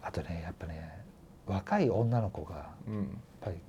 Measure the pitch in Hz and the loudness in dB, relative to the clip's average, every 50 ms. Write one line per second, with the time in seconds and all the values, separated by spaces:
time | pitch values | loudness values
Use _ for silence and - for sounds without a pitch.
0 | - - - - 82 - 85 85 80 82 82 - - 82 80 80 82 80 - 90 | -6 -2 -2 -2 -2 -2 -4 -4 -4 -6 -6 -6 -6 -6 -6 -6 -8 -10 -10 -12
1 | - - - - - - - - - - 98 98 - - 208 208 185 131 95 101 | -14 -14 -16 -18 -20 -20 -20 -18 -4 0 0 0 2 4 4 6 6 6 6 6
2 | 117 117 120 120 110 95 - - 78 78 82 73 78 80 - - - - 107 104 | 6 6 6 4 4 2 0 -4 -6 -6 -6 -8 -8 -10 -12 -12 -8 -4 -2 -2
3 | 101 - - - - - - - - 107 90 85 - | -2 -2 -4 -8 -12 -14 -16 -6 -4 -4 -4 -4 -8